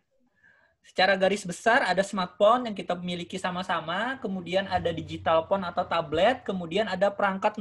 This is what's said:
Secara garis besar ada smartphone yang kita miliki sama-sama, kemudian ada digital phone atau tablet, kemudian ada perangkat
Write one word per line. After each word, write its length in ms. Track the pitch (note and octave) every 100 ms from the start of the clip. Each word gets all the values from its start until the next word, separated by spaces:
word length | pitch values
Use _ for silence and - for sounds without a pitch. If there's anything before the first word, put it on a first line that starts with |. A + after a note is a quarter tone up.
| _ _ _ _ _ _ _ _
Secara 320 | _ - F#3 G3
garis 300 | F#3 G3+ F3
besar 400 | E3+ A3+ B3 G3
ada 160 | F#3
smartphone 680 | G3 G3+ F3+ - G#3 B3 A#3+
yang 80 | G3
kita 220 | E3+ F3+
miliki 400 | F3+ E3+ F3 F#3
sama-sama, 800 | F#3 F3+ F#3 E3+ D#3 F3+ A#3 C4
kemudian 460 | G#3+ F#3+ E3+ F#3 G3
ada 220 | F#3 E3+
digital 560 | E3 D3+ D#3+ F3+ E3 E3
phone 180 | G3
atau 220 | F3 F3 F#3
tablet, 560 | E3+ D#3 D#3 G3+ B3+
kemudian 480 | - F#3+ E3+ F3+ F#3
ada 240 | F#3 G3+
perangkat 420 | G3+ G3+ F#3+ G#3+ G#3+